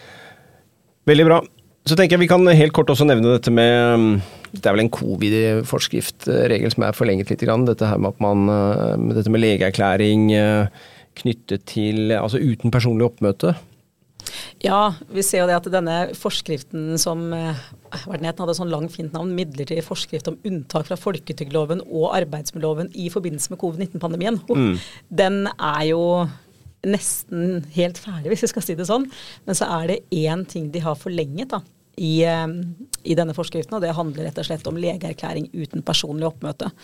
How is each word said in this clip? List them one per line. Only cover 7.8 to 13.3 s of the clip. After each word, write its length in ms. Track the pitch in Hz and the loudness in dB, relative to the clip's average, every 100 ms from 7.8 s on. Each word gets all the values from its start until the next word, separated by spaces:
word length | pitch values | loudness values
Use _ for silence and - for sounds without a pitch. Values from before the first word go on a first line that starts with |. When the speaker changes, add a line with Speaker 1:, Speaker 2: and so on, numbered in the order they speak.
| 107 | 0
Speaker 1:
her 100 | 104 | 0
med 140 | 101 | 0
at 60 | - | 0
man, 220 | 104 101 98 | 0 2 4
eh, 440 | 104 101 104 110 107 | 2 2 0 0 0
med 160 | 113 113 | 0 0
dette 160 | 107 | 2
med 80 | 110 | 2
legeerklæring, 880 | 113 98 95 98 101 95 107 107 107 107 | 4 4 2 2 2 4 4 4 4 4
eh, 320 | 107 107 101 - - - - - | 4 2 0 -4 -20 -20 -20 -6
knyttet 480 | 123 113 - 101 - | -4 -4 -4 -6 -6
til, 460 | - 107 107 107 | -4 -2 0 0
altså 260 | 110 107 123 | 0 0 0
uten 320 | 147 113 120 | 0 0 0
personlig 380 | 120 120 113 120 | 2 2 2 0
oppmøte. 460 | - 104 | 2 0